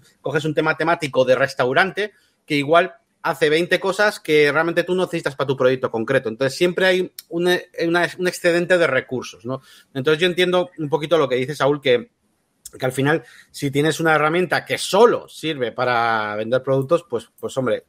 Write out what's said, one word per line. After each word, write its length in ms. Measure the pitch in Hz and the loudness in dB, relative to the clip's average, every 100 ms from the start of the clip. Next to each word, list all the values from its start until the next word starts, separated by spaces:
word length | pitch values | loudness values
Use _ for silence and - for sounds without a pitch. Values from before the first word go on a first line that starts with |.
| - _ | -20 _
coges 220 | 143 151 156 | -4 -4 -2
un 80 | |
tema 220 | 156 156 151 | 0 0 0
temático 460 | 160 170 147 131 127 | 0 -2 0 0 2
de 100 | 123 | 2
restaurante 760 | 135 - 127 156 185 190 208 _ _ _ - | 0 0 0 2 0 -2 -8 _ _ _ -4
que 100 | 147 | -2
igual 380 | 139 165 185 - _ _ | 2 4 2 -4 _ _
hace 280 | 156 160 156 | -6 0 2
veinte 300 | 156 175 180 | 2 2 0
cosas 400 | 196 180 208 - | 0 0 0 0
que 300 | - 151 147 | 0 4 4
realmente 300 | 143 165 170 | 2 0 -2
tú 120 | 170 185 | -2 -2
no 80 | |
necesitas 320 | 175 165 156 139 | -2 -4 -6 -4
para 120 | 135 | -4
tu 100 | 135 | 0
proyecto 340 | 127 131 123 | 2 0 -2
concreto. 360 | 113 110 135 113 | -4 -2 -2 -2
Entonces, 280 | 113 135 - | -4 -4 0
siempre 280 | 180 180 185 | -2 0 0
hay 260 | 185 180 - - | 0 -2 -10 -10
un, 200 | 170 175 180 - - 170 | -4 0 -2 -4 -6 -2
una, 200 | 170 165 - | 0 -2 -2
un 100 | 180 | -4
excedente 500 | - 175 170 175 180 | -2 0 0 2 2
de 100 | 160 | 2
recursos, 580 | 131 - 123 - - 117 | 0 -2 -6 -8 -12 -10
¿no? 160 | 135 - - _ | -10 -12 -20 _
Entonces, 260 | 135 131 156 | -4 0 2
yo 60 | 180 | 2
entiendo 420 | 170 180 180 180 - | 0 2 0 -2 -6
un 100 | 151 | -2
poquito 280 | 151 151 165 | -2 2 2
lo 100 | 139 | 2
que 80 | 127 | 0
dice 200 | 131 147 | -2 0
Saúl, 260 | 139 147 | 0 2
que, 300 | 139 120 117 _ _ _ _ _ - - | 2 2 0 _ _ _ _ _ -20 -6
que 80 | 131 | -4
al 60 | |
final, 320 | 131 139 156 - - _ | 0 0 0 -2 -20 _
si 220 | - 143 | -8 -4
tienes 280 | 139 156 151 | 0 0 0
una 140 | 165 | 2
herramienta 500 | 151 151 170 175 143 | 2 2 0 0 -2
que 140 | - - | -4 -6
solo 500 | - 185 233 131 71 | -2 4 4 2 -6
sirve 440 | - 156 147 117 | -10 -8 -4 -4
para 640 | - 123 120 117 113 104 104 | -2 0 2 2 0 -2 -4
vender 260 | 113 127 | -2 -2
productos, 420 | - 135 131 - - | 0 -2 0 -2 -2
pues, 180 | 113 - _ | -8 -8 _
pues 180 | 107 - | -10 -4
hombre, 280 | 127 104 | -2 -2